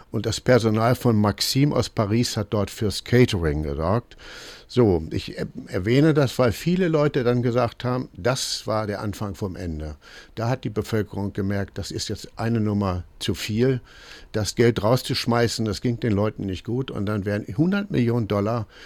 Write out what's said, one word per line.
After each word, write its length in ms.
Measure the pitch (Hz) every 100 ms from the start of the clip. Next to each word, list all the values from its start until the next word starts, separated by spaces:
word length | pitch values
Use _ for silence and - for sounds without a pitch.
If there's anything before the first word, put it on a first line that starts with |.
| -
Und 140 | 113 107
das 160 | -
Personal 540 | - 123 110 107 117 123
von 200 | 123 107
Maxim 560 | 104 - - 131 143
aus 180 | - 110
Paris 460 | - 101 113 120 110
hat 120 | 101
dort 200 | 107 98
fürs 360 | - 104 - -
Catering 580 | 123 123 95 80 76
gesorgt. 540 | 78 71 82 113 - - - - - - -
So, 360 | 123 110 85 80
ich 260 | 101 - -
er-, 100 | - - -
erwähne 480 | 98 92 131 156 151
das, 240 | 131 -
weil 120 | 123
viele 360 | - 165 180 180
Leute 360 | 156 147 143
dann 200 | 120 123
gesagt 400 | 120 120 117 -
haben, 260 | 123 127 135 -
das 500 | 92 135 - - 113
war 220 | 110 104
der 140 | 101
Anfang 340 | 107 95 104 92
vom 200 | 101 87
Ende. 420 | 90 78 76 76 - - -
Da 160 | - 117
hat 140 | 127
die 80 | 120
Bevölkerung 600 | 107 98 110 98 101 101
gemerkt, 440 | - 98 101 98 -
das 140 | 95
ist 180 | - -
jetzt 180 | 101 - -
eine 220 | 113 117
Nummer 440 | 107 104 98 90 - -
zu 160 | - 92
viel. 460 | - 107 127 127 - - - - -
Das 240 | 107 101 -
Geld 260 | 120 113
rauszuschmeißen, 840 | 107 127 - 131 - 117 117 - 110
das 160 | 95
ging 180 | 123 117
den 140 | 120
Leuten 340 | 98 107 - 101
nicht 180 | 90 -
gut. 240 | 120 135
Und 160 | - 101
dann 180 | 107 98
werden 300 | 104 - 101
hundert 360 | 170 202 202
Millionen 360 | 135 117 120 101
Dollar 380 | 101 101 120 107 -